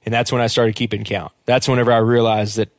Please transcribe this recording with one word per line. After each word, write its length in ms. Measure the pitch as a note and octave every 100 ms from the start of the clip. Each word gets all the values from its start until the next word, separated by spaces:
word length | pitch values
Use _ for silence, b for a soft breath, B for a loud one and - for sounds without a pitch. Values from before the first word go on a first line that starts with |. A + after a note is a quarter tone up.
and 80 | G#2+
that's 200 | A#2 A#2+
when 80 | B2
I 60 | A2+
started 260 | - A2+
keeping 300 | G#2+ A#2+ G#2
count. 280 | G#2+ G2 D#2 _
That's 240 | - B2+ C3+
whenever 240 | B2+ A#2+
I 60 | A#2
realized 580 | A2+ A#2+ A2+ G#2+ G#2 G#2+
that, 140 | G#2